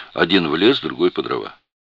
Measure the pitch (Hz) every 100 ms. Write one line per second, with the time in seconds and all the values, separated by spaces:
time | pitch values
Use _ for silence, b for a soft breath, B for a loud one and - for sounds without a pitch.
0 | B - 85 95 80 78 107 - 78 64
1 | 87 - 64 60 50 - _ _